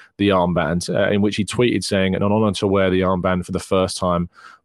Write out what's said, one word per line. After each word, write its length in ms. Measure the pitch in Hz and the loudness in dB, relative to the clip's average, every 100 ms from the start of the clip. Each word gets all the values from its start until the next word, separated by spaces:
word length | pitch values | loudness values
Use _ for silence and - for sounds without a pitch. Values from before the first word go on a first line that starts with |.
| - - | -12 0
the 140 | 101 | 2
armband, 640 | 95 87 87 78 87 - | 4 2 0 0 -2 -2
uh, 160 | - 98 | -2 0
in 100 | 101 | 0
which 140 | 104 101 | 0 -2
he 80 | |
tweeted 400 | 98 - 123 104 | -4 0 0 0
saying, 320 | - 101 95 95 | -2 0 0 0
"An 80 | |
honour 280 | 101 107 107 | 0 2 0
to 120 | 92 101 | 0 0
wear 240 | 98 95 | 2 2
the 120 | 92 | 2
armband 440 | 92 92 92 90 87 | 0 0 0 -2 -4
for 60 | |
the 80 | 87 | -6
first 360 | - 95 92 - | -2 0 0 -2
time, 320 | 92 87 87 - - - | -2 -2 -4 -10 -20 -20